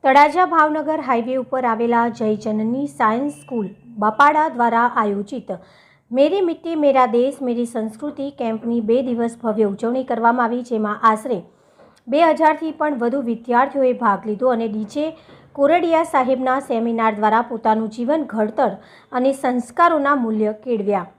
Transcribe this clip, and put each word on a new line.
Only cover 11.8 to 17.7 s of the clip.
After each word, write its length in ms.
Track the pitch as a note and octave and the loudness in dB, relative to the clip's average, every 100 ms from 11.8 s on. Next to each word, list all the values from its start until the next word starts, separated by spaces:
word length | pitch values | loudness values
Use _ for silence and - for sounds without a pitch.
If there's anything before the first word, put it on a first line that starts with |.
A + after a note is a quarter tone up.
| - _ - | -20 _ -2
બે 140 | C#4+ | 2
હજારથી 500 | E4 D4 D#4 D#4 D#4+ D4+ | 2 4 2 2 -6 -4
પણ 180 | D4+ C#4 | -4 -2
વધુ 220 | A#3+ C4+ A#3+ | -2 -2 -4
વિદ્યાર્થીઓએ 600 | A3+ B3 A#3+ C#4 C#4 B3+ B3 A#3 | -6 -2 0 0 0 0 2 0
ભાગ 240 | G3 G#3+ | 0 -4
લીધો 240 | G#3 B3+ | -2 0
અને 140 | A#3 A3+ | 0 -2
ડી 200 | G#3 G#3+ | -6 -6
જે 160 | D4 D#4 D#4+ - - - - | -6 -6 -8 -20 -20 -18 0
કોરડિયા 480 | C#4 E4+ E4+ D#4+ E4 | 2 4 2 0 2
સાહેબના 480 | D4 B3 C4 C4 C4 C4+ | 0 0 0 0 -2 -2
સેમિનાર 420 | A#3 A#3 A3+ A3 G#3 | -2 -2 0 0 2
દ્વારા 240 | G#3+ A3 A#3+ | 2 2 0
પોતાનું 400 | A3+ A3+ | -2 0